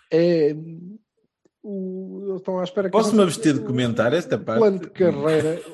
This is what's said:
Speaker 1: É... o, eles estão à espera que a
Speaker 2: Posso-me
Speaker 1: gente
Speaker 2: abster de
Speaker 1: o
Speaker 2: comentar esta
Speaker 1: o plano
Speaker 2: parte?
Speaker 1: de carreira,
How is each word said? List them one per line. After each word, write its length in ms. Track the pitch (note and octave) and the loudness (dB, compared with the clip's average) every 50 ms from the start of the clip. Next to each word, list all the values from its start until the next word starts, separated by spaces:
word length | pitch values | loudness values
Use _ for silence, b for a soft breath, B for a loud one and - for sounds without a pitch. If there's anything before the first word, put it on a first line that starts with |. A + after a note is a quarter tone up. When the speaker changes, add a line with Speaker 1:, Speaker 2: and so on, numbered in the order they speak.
| _ _ | _ _
Speaker 1:
É... 460 | - D#3+ E3+ F3 F3 E3 D3+ D3 D3+ D#3 D#3+ E3 E3 E3 F3 F3+ G#3 A3 _ _ _ _ _ _ _ _ _ _ _ _ | 2 2 4 4 4 4 2 2 0 -2 -8 -14 -16 -16 -16 -18 -18 -20 _ _ _ _ _ _ _ _ _ _ _ _
o, 640 | _ G#3+ G3+ G3 F#3+ F#3 F#3 F#3 F#3+ F#3 F#3+ F#3+ G3+ G3 | _ -12 -10 -8 -8 -8 -10 -10 -12 -12 -14 -12 -8 -8
eles 80 | F#3+ | -8
estão 240 | F3+ F#3 - F#3+ F3+ | -6 -6 -4 -4 -4
à 20 | F3+ | -4
espera 260 | F3 - G#3+ G3 F#3 | -4 -4 -4 -4 0
que 80 | F#3 | 0
a 40 | G#3+ | 0
Speaker 2:
Posso-me 180 | A3 G#3+ G#3+ G#3+ G3 | 0 4 4 4 4
Speaker 1:
gente 40 | F3 | 4
Speaker 2:
abster 260 | C#3+ - - D#3+ C#3+ | 2 0 2 2 2
de 60 | C3 | 2
Speaker 1:
o 40 | - | -2
Speaker 2:
comentar 460 | - B2+ B2+ B2+ A#2+ A2 B2+ A2+ A#2+ C#3 | -2 -2 -2 0 0 0 0 2 2 2
esta 240 | F3 F3 - - | 0 0 -2 -4
Speaker 1:
o 20 | A2 | -4
plano 400 | G2 - A2+ A3+ A3 G#3 G3 F#3 | -2 -2 2 4 4 4 2 0
Speaker 2:
parte? 40 | E3+ | -6
Speaker 1:
de 60 | - | -10
carreira, 720 | - - F#3+ E3+ D3 C#3 C#3+ D#3 D#3+ D#3 C#3+ D#3 D#3+ E3+ - - | -2 0 2 2 2 2 0 2 2 2 2 0 -2 -4 -8 -14